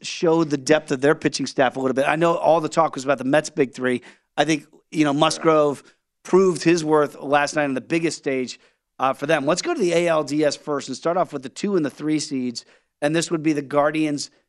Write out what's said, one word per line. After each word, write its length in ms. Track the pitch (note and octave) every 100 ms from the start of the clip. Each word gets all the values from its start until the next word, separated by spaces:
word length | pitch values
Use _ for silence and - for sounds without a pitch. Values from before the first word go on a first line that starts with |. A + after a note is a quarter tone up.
showed 480 | - - E3+ E3 D#3
the 60 | C#3+
depth 360 | C3 D3+ D3+
of 80 | C#3
their 160 | C#3 D#3
pitching 300 | D3+ - C3
staff 300 | - B2+ C3+
a 40 |
little 140 | C3 B2+
bit. 100 | C#3
I 80 |
know 220 | D#3 E3+ E3+
all 240 | D3+ E3
the 80 | D3+
talk 260 | E3+ D#3
was 80 | C#3+
about 160 | C3 C3
the 60 |
Mets' 260 | C3 D3 D3+
big 240 | - B2+
three. 280 | - B2+ B2 - - _ -
I 80 |
think, 220 | D3 D#3 - _ _
you 100 | E3
know, 100 | D3
Musgrove 680 | C#3+ D#3 D#3 E3 D#3 D3 B2+ - _ _ _
proved 400 | - F#3 F#3+ D#3
his 220 | E3+ E3+
worth 320 | D3+ D#3 C#3+ -
last 380 | D3 C#3+ C#3+ D#3
night 80 |
on 100 | C#3+
the 60 | C3
biggest 380 | A2 E3 E3 -
stage, 420 | D3 C3 B2 - _ _ _ -
uh, 140 | C3
for 120 | B2+ C#3+
them. 200 | D#3 C#3
Let's 160 | F3
go 120 | E4+
to 60 | E4+
the 140 | F3+
A 120 | E3+ F3
L 160 | B2+
D 220 | C3 D3
S 100 | D3
first 320 | C3+ - C#3+ C3
and 100 | B2+
start 200 | - F3+
off 160 | D#3+
with 100 | C#3+
the 60 | C3
two 260 | - G3+
and 100 | F#3+
the 60 | C#3+
three 300 | - D3+ D3+
seeds, 440 | - C3 B2 A#2 - _ _ _
and 140 | D3
this 160 | D#3+ E3
would 140 | E3+
be 80 | D3+
the 100 | D3
Guardians 680 | C3+ C#3+ D3 D#3 D#3 D3 - _